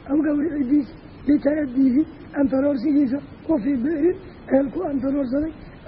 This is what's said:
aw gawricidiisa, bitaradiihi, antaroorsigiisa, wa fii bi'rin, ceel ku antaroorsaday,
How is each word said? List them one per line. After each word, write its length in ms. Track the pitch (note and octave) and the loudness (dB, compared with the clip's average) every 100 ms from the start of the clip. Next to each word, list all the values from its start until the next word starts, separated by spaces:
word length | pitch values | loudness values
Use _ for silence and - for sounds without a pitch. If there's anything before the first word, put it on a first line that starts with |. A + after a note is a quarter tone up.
| - | -2
aw 100 | D4 | 0
gawricidiisa, 760 | D4+ D4 D#4+ D4 B3 D4 A#3 - - - | 2 0 -2 -2 0 2 0 -8 -20 -8
bitaradiihi, 800 | - C#4+ C#4 D#4 C#4+ B3 C4+ B3 D#4+ - - | 0 2 2 0 -2 2 4 4 0 -4 -10
antaroorsigiisa, 840 | D4 C#4 C4 C#4+ C4+ D4+ C#4+ C4 C#4+ - - - | -2 0 2 2 0 2 2 2 -2 -8 -12 -2
wa 120 | D#4 | 0
fii 160 | A3+ C4+ | 0 0
bi'rin, 400 | B3+ D#4+ E4 F#4+ - - - | 0 0 0 0 -8 -18 0
ceel 220 | C4+ C#4 | 2 2
ku 100 | D4 | -2
antaroorsaday, 720 | F4 C#4 C4 C#4+ B3+ C#4 D#4+ - - - | -4 -2 -2 -2 -2 -2 -4 -6 -16 -16